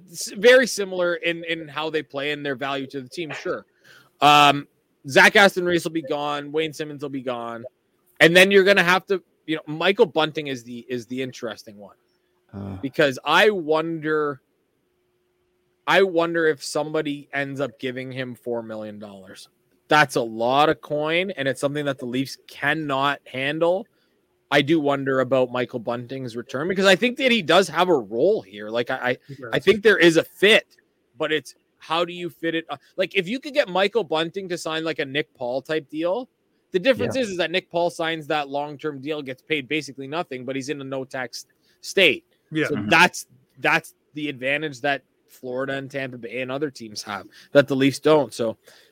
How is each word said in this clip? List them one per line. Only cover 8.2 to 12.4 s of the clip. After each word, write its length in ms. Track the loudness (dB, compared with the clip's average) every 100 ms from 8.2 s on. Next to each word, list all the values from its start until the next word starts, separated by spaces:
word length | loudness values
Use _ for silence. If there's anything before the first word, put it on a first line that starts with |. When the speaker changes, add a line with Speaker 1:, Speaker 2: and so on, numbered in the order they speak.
| 6 8
Speaker 1:
then 140 | 8
you're 140 | 8
gonna 180 | 6 6
have 240 | 4 2 0
to, 160 | -4 -6 _ -8
you 100 | -8
know, 60 | -6
Michael 340 | -2 0 2 2
Bunting 420 | 2 -2 -2 -8
is 160 | -8
the, 200 | -10 -16 -8
is 180 | -10 -8
the 160 | -8
interesting 540 | -8 -8 -12 -12 -16 -20
one. 180 | -20 _ _ _ _ _